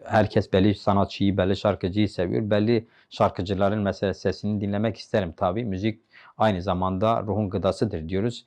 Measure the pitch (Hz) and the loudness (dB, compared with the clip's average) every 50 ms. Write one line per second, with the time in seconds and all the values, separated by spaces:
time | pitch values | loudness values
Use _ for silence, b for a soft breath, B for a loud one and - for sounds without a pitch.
0 | - - - 110 104 101 - 110 95 - - 95 92 104 98 - - - 98 98 | -6 0 2 2 2 4 2 0 0 2 2 4 4 4 2 2 0 2 2 2
1 | 95 - - - 98 98 95 98 92 95 101 - - 104 95 - - 92 90 107 | 2 0 0 0 0 2 2 2 2 0 0 0 0 -2 0 0 -4 -4 0 0
2 | 107 95 - - 87 90 117 120 113 104 104 104 104 110 120 113 113 b b b | 0 0 0 -4 -4 -2 -2 -2 0 0 2 2 2 2 2 0 0 b b b
3 | b b - - 113 95 - - 95 92 98 90 98 98 104 107 101 98 95 - | b b -2 0 0 0 2 -2 -4 -2 0 0 0 0 0 0 0 -2 -2 -2
4 | - 98 92 - - 98 92 - - 104 107 101 101 101 101 101 110 113 107 - | -2 -4 -4 -2 -2 -2 -2 -2 -4 -4 -4 -2 -2 -2 -2 -2 -2 -2 -4 -6
5 | - - - 107 95 85 80 - 98 90 90 113 127 110 92 92 101 113 113 - | -10 -2 0 0 0 0 -4 -2 -2 -2 -2 -2 -4 -4 -4 -2 -2 -2 -4 -4
6 | _ b b b b b b - 107 110 101 87 87 101 90 90 92 95 95 92 | _ b b b b b b 2 2 2 2 2 0 -2 -2 0 0 -2 0 0
7 | 107 110 117 113 98 107 95 104 107 95 85 95 85 95 90 - 127 107 95 82 | 2 2 2 0 0 -2 -2 -2 -2 -2 -2 0 0 0 0 0 -2 -2 -2 -6
8 | 80 82 92 95 104 120 117 - - | -6 -4 -2 -2 -2 -2 -4 -6 -16